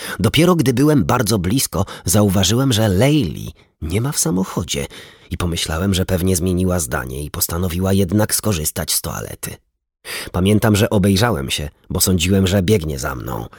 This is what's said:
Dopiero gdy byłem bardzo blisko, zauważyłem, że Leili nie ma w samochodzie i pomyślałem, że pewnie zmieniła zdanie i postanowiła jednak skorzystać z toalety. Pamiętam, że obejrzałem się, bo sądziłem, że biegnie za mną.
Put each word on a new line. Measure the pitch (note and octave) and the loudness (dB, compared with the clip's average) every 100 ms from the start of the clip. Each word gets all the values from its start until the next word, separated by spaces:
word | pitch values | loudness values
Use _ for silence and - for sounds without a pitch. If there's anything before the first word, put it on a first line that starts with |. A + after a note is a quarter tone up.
| - - | -12 -4
Dopiero | G2+ - F3 E3+ | 0 2 4 4
gdy | C3 | 2
byłem | A#2+ D3 D3 | 2 2 2
bardzo | D#2+ A#2+ A2 A2+ | 2 0 0 0
blisko, | E2+ C3 - D#2+ G2 - | 0 -2 -2 -4 -4 -6
zauważyłem, | - G#2 G#2 F#2+ F#2 A#2 C3+ | 0 2 4 2 2 2 2
że | G#2+ A2 | 2 2
Leili | F#2 C3 D3+ F2+ G1+ A1 - _ _ | 4 4 2 0 -4 -10 -14 _ _
nie | D2 F#2+ | -4 -2
ma | B2+ | -2
w | D3+ | -2
samochodzie | E3 F3+ F#3 - - - C#2 - - - - | -2 -2 -2 -4 -4 -6 -6 -12 -20 -20 -10
i | E2 | -4
pomyślałem, | F2 E2 - D#2+ G2 | -2 -2 -4 -2 0
że | F2+ F2 | 0 0
pewnie | F2+ F#2 F#2 | 0 0 0
zmieniła | F#2 F2 F#2 F2+ | 0 0 2 0
zdanie | C#2+ D2 B1 B1+ | -2 -6 -6 -8
i | D2 | -8
postanowiła | - - E2+ F#2 E2+ F#2+ | -6 -4 -2 -2 -2 0
jednak | G2 F#2+ G#2 G#2+ | 2 2 2 0
skorzystać | - G#2+ F2+ D#2 - D#2 | 0 -2 -2 -4 -4 -4
z | - | -4
toalety. | D#2+ G1+ G1+ - - - _ _ _ _ - - - | -6 -8 -10 -10 -12 -14 _ _ _ _ -14 -12 -6
Pamiętam, | F2 F#2+ G#2 A2+ G2+ | 0 2 4 4 2
że | A2 | 2
obejrzałem | G#2+ G2+ F#2+ A#2+ F2 C2+ | 2 4 4 2 0 -2
się, | - D2 - - | -6 -6 -10 -8
bo | F#2 | -2
sądziłem, | G2+ F#2 F2 G2 F#2+ | 2 2 4 4 4
że | G2+ | 2
biegnie | F2 E2+ D#2 C#2 | 4 2 0 -4
za | C#2+ | -6
mną. | C2 A1 A1 A1+ | -6 -8 -8 -10